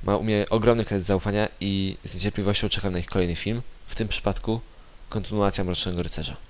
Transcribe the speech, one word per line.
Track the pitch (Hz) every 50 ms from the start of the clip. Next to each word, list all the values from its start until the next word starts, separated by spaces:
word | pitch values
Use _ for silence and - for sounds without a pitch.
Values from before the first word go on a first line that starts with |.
| -
ma | - 101
u | - -
mnie | 110 107 104 101 -
ogromny | - 113 107 117 120 117 107
kredyt | - 107 98 87
zaufania | 95 98 92 - 107 101 104 107 - - -
i | - 98 98 98 95 95 95 - -
z | - -
niecierpliwością | 90 90 104 - - 98 98 104 - - 104
czekam | - - 90 101 90
na | 90
ich | 90
kolejny | - - 95 90 87 85
film, | 80 - 98 113 120 127 - - - -
w | - -
tym | - 113 107
przypadku | - - - 101 98 - - - 110 117 - - - - - - - - - -
kontynuacja | - 110 95 - 107 104 101 101 95 - 95
Mrocznego | 90 87 - - - 87 87 90
Rycerza. | - - - 78 71 73 - -